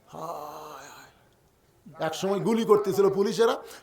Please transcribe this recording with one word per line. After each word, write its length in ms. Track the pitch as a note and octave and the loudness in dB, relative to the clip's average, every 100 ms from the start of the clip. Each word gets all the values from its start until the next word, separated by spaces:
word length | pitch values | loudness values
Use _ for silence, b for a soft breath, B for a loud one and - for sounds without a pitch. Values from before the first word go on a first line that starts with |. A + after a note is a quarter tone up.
| _ | _
হায় 840 | D#3+ D#3+ D3 D3+ D#3 D3+ C3+ C#3+ | -14 -12 -12 -14 -14 -16 -18 -18
হায়। 1160 | - - _ _ _ _ _ _ _ - D3 D#3+ | -20 -20 _ _ _ _ _ _ _ -20 -8 -8
এক 100 | - | -4
সময় 240 | F#3+ G3 | -2 0
গুলি 260 | D#3+ A3+ G#3+ | 0 2 4
করতেছিল 440 | G#3 G3 F#3 G3 | 4 4 2 2
পুলিশেরা, 480 | F#3+ G3+ F3 A#3 C4 B B | 2 0 2 2 0 B B